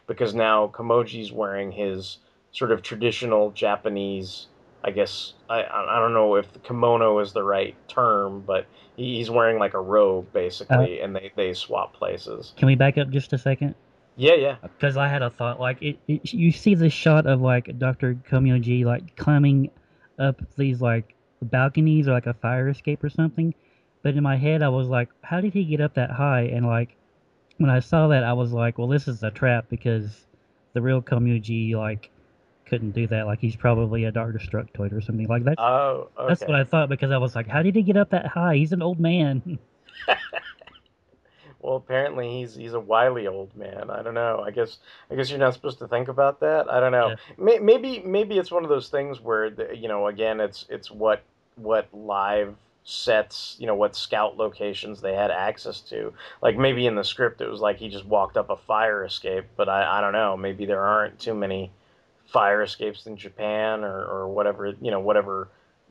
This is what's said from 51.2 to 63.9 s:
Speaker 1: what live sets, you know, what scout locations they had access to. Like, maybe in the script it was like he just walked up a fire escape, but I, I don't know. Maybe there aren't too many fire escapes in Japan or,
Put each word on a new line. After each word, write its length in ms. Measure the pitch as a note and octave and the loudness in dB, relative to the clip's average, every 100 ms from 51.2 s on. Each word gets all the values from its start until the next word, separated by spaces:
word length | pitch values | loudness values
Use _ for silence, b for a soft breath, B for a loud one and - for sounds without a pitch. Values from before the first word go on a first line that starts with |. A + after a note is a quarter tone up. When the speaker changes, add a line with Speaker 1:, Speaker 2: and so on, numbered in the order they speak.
| - _ _ - | -4 _ _ -14
Speaker 1:
what 320 | A2 A2+ - | -2 -2 -2
live 640 | G#2 G#2+ G2 G2 G#2 G2+ G2+ _ _ | -12 -6 -2 0 0 -2 -8 _ _
sets, 720 | - - - A2 G#2+ - - - | -16 -10 0 0 0 -8 -16 -10
you 80 | A#2 | -4
know, 80 | |
what 220 | G2+ G#2 F#2+ | 0 0 -2
scout 420 | - A2 G#2+ F#2+ | -6 -2 -2 -2
locations 640 | G#2+ - G#2 G2 G#2+ G2+ | -6 -4 -8 -8 -12 -10
they 140 | G2 G2 | -6 -2
had 160 | G2+ | -2
access 500 | F2 G2 G#2+ A2+ - | 0 -4 -6 -12 -14
to. 320 | - A2+ A2 - B B | -12 -10 -10 -12 B B
Like, 160 | A#2 G#2+ | 0 2
maybe 300 | C3+ B2 B2 | 0 2 0
in 80 | |
the 100 | G#2+ | 0
script 380 | G2 - A#2+ - | -4 -2 -2 -2
it 80 | A#2 | -8
was 120 | G#2+ | -4
like 160 | G#2 G2+ | -2 -2
he 120 | A2 | -8
just 160 | G2 G2 | -14 -2
walked 320 | G#2 F#2+ A2+ | 0 0 -2
up 140 | G2 | -4
a 60 | G2 | -8
fire 460 | - G#2+ A2 G#2 | -2 0 0 -2
escape, 420 | F#2 - G2 F#2+ G2 - | -6 -8 -6 -6 -8 -4
but 100 | G2 | 0
I, 300 | G2 F2 G2+ | 0 0 0
I 40 | |
don't 120 | G2+ | 0
know. 240 | G#2 G#2+ F#2+ | 0 0 -2
Maybe 300 | G2 G2 G2+ | -6 -6 -4
there 180 | G2 G2 | -2 2
aren't 320 | G#2+ G#2 - | 2 0 -6
too 160 | - | -8
many 380 | A2 G2+ F#2+ F#2 - b b b _ _ | -6 -4 -6 -8 -14 b b b _ _
fire 340 | B2+ G2+ G#2 | 2 2 2
escapes 460 | G2+ - G#2+ G2+ - | 0 -4 -8 -8 -14
in 100 | G#2 | -16
Japan 680 | G2 F#2+ G#2+ G#2+ A2 G#2+ | -16 -8 -6 -2 -2 -4
or, 220 | G#2 | -6